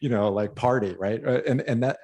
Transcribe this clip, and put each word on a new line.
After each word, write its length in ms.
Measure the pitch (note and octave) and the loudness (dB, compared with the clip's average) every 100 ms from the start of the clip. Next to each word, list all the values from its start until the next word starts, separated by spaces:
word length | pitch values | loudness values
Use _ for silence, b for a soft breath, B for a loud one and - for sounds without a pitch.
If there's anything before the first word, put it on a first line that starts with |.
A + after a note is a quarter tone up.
you 80 | C#3+ | -2
know, 200 | A2 G#2 | 0 2
like, 240 | G2+ G#2 - | 0 -2 0
party, 380 | B2 B2+ G2+ F2 | 2 2 0 -2
right? 260 | G2 A2+ | -2 -2
Uh, 180 | C3 B2 D3+ | 0 0 0
and, 140 | B2+ | 0
and 200 | - A#2 | 0 0
that, 160 | B2+ - | 0 -2